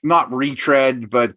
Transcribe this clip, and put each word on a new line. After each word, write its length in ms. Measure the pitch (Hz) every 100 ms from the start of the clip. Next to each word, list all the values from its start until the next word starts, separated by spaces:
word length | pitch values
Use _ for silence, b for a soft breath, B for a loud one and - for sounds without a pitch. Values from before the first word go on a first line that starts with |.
not 280 | 151 170 123
retread, 800 | 127 143 131 - 139 135 127 110
but 240 | 120 117